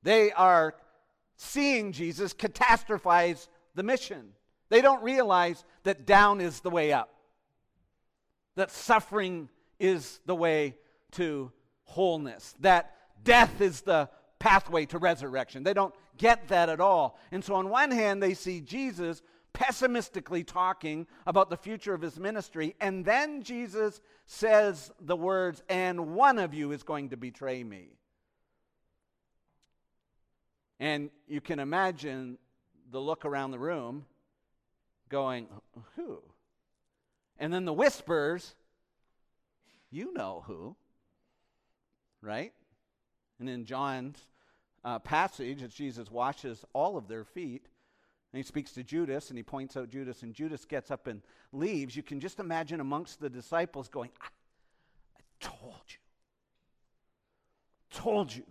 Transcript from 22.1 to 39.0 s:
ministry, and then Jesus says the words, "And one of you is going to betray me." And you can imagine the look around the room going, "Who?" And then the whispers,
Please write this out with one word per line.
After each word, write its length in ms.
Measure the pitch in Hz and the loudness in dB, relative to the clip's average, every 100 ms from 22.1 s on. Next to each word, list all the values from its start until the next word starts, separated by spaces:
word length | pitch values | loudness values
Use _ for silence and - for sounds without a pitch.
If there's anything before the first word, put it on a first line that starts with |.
| 151 | -8
ministry, 580 | 196 220 - 160 156 - | -8 -8 -10 -6 -8 -4
and 240 | 202 190 | -6 -2
then 380 | 180 240 302 294 | 0 2 0 -6
Jesus 580 | 220 240 240 202 214 - _ _ _ | -10 -10 -8 -2 -4 -4 _ _ _
says 680 | - 220 214 208 160 - - | -2 6 6 6 -2 -14 -18
the 160 | 160 175 | -4 -2
words, 460 | 175 190 180 160 - | 0 0 0 -4 -4
"And 460 | 185 185 175 156 | -2 -2 -2 -4
one 240 | 180 269 240 | 6 6 6
of 160 | 175 | -2
you 160 | 151 143 | -4 -6
is 120 | 147 | -8
going 260 | - 151 139 | -6 -8 -6
to 80 | 123 | -12
betray 480 | 123 - 135 127 | -14 -10 -8 -8
me." 340 | 117 98 80 _ _ _ _ _ _ _ _ _ _ _ _ _ _ _ _ _ _ _ _ _ _ _ _ _ _ _ _ _ | -10 -16 -20 _ _ _ _ _ _ _ _ _ _ _ _ _ _ _ _ _ _ _ _ _ _ _ _ _ _ _ _ _
And 320 | 143 147 147 _ _ | -6 -4 -8 _ _
you 140 | 147 | -10
can 180 | - 156 | -8 -8
imagine 800 | 139 175 185 160 147 131 127 123 _ _ _ _ 127 | -4 -2 -2 -4 -10 -10 -12 -16 _ _ _ _ _
the 100 | 131 | -10
look 240 | 143 160 | -6 -6
around 260 | 156 139 135 | -6 -6 -6
the 80 | 127 | -8
room 480 | 147 165 120 139 143 _ _ _ _ _ _ _ _ _ _ | -6 -6 -8 -12 -16 _ _ _ _ _ _ _ _ _ _
going, 400 | 139 135 123 110 101 _ 120 110 - | -4 -4 -4 -10 -20 _ -20 -18 -14
"Who?" 260 | 330 90 _ _ _ _ _ _ _ _ _ _ _ _ | -12 -14 _ _ _ _ _ _ _ _ _ _ _ _
And 140 | 151 | -6
then 120 | 180 | -4
the 80 | 180 | -4
whispers, 840 | 156 277 - - 165 147 175 - _ _ _ _ _ | 2 0 0 -4 -2 -2 -6 -10 _ _ _ _ _